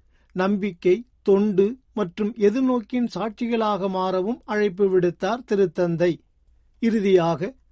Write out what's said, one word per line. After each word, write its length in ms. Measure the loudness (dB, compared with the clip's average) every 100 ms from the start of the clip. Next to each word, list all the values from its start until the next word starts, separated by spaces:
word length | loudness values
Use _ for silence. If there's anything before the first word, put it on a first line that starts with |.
| _ _ _ -4
நம்பிக்கை, 600 | -2 0 -2 -2 0 0 -2 _
தொண்டு 420 | 2 2 2 2 0 -2 _
மற்றும் 380 | -6 -6 -4 -6 0
எதிர்நோக்கின் 680 | 0 2 0 -2 -2 -4 -4
சாட்சிகளாக 800 | -4 -8 -6 -4 -2 0 -2 -2
மாறவும் 500 | -2 -2 -2 -2 -4 -4
அழைப்பு 420 | -2 0 0 2
விடுத்தார் 580 | 2 0 -2 -4 -4 -2
திருத்தந்தை. 640 | 0 0 0 -2 0 0 -2 _ _ _ _ _ -4
இறுதியாக, 720 | -2 0 4 4 2 -2 -6 -10 _